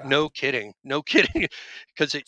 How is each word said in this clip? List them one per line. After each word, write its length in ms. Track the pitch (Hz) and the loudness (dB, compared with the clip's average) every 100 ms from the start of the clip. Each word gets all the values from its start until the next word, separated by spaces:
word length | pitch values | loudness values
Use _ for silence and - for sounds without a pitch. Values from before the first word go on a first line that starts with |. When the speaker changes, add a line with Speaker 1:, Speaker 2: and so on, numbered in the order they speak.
Speaker 1:
No 200 | 135 143 | 0 2
Speaker 2:
god. 100 | 156 | 2
Speaker 1:
kidding. 400 | - 139 127 104 - | -2 -2 -2 -6 -12
No 180 | 131 143 | -6 -4
<laughs> 120 | - 254 - 320 | 2 4 4 2
kidding. 60 | 175 - - - - - | -4 -6 -18 -18 -10 -2
'Cause 180 | 147 | -2
it, 100 | 147 | -2